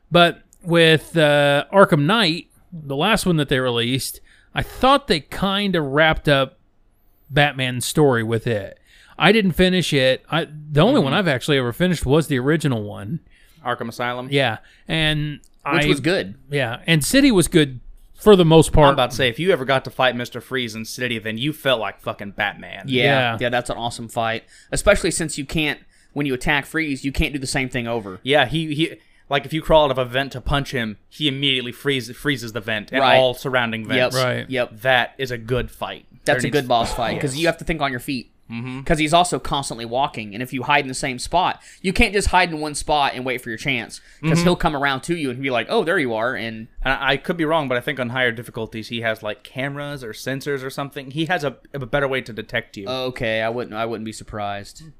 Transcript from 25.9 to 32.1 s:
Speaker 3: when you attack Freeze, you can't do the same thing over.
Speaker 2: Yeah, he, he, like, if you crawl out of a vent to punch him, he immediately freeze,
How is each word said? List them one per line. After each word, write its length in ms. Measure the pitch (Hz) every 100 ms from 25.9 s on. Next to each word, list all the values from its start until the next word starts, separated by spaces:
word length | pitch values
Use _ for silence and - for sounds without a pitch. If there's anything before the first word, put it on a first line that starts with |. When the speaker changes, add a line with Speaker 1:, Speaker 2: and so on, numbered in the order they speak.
| _ _
Speaker 3:
when 140 | 143 143
you 80 |
attack 320 | 127 160 143 135
Freeze, 380 | 160 156 131
you 80 | 135
can't 200 | 135 160
do 60 | 143
the 80 | 131
same 220 | 143 131
thing 180 | 131 117
over. 320 | 117 98 92
Speaker 2:
Yeah, 240 | 127 147 117
he, 280 | 160 156
he, 220 | 143 160 - _ _ _
like, 160 | 139
if 80 | 135
you 80 | 156
crawl 220 | - 156
out 60 | 147
of 80 | 131
a 60 | 123
vent 260 | 127 139
to 80 | 131
punch 320 | - 143 135
him, 240 | 131 113 101 _
he 200 | - 147
immediately 420 | 135 143 127 123
freeze, 380 | 117 143 131 117